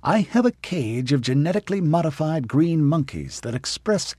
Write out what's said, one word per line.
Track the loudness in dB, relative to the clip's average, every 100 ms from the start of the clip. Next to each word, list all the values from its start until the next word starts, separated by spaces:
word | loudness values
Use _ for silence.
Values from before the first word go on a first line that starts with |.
I | 0 0
have | 2 2 2
a |
cage | -2 -8 -4 -2 -2 0
of | 0
genetically | 2 2 2 0 -2 -2
modified | 2 2 0 -2 -2 -2 0
green | 2 2 4
monkeys | 2 2 -2 -6 -10 -2
that | 0
express | 0 -6 -6 0 0 0